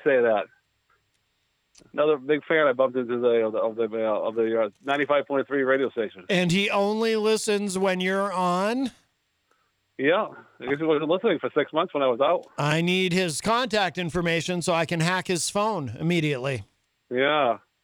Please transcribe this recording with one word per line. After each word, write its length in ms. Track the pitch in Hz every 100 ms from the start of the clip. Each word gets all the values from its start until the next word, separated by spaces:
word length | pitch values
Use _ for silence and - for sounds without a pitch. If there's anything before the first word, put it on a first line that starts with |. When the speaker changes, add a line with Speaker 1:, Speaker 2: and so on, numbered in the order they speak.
Speaker 1:
say 180 | 147 131
that." 240 | 117 104 82 _ _ _ _ _ _ _ _ _ _ _ _ _ -
Another 240 | 143 151 147
big 280 | 135 151 -
fan 220 | 160 147
I 60 |
bumped 220 | 123 131 127
into 220 | 120 120
today 220 | 120 117
of 120 | 110
the, 40 | 107
of 180 | 110 110
the, 100 | 113
uh, 340 | 110 110 104
of 160 | 92 110
the, 260 | 113 113 107
uh, 40 | - 135
ninety-five 400 | 143 147 143 135
point 220 | 139 -
three 160 | 139
radio 260 | 131 135 123
station. 340 | 120 107 - -
Speaker 2:
And 220 | 185 180
he 180 | 185 202
only 460 | 202 202 214 226 220
listens 640 | 214 220 - 208 202 185
when 200 | 190 185
you're 320 | 185 196 202
on? 600 | 180 180 180 202 247 262 - _ _ _ _ _ _ _ _ _ -
Speaker 1:
Yeah. 300 | 139 190 180 - - -
I 60 | 123
guess 120 | 143
he 60 | 156
wasn't 240 | 147 139
listening 280 | 185 156 156
for 100 | 127 151
six 160 | 139
months 200 | 156 180
when 80 | 147
I 40 | 131
was 120 | 120
out. 240 | 143 175 - -
Speaker 2:
I 240 | 143 160
need 300 | 170 185 185
his 280 | 185 180 143
contact 560 | 202 233 254 214 180 185
information 640 | 170 180 170 165 151 175
so 120 | 175
I 120 | 165 165
can 140 | 170
hack 280 | 160 185 -
his 220 | 175 -
phone 460 | 202 214 196 127 107
immediately. 640 | 160 175 151 135 135 123 95 _ _ _ -
Speaker 1:
Yeah. 460 | 123 139 151 127 104 _ _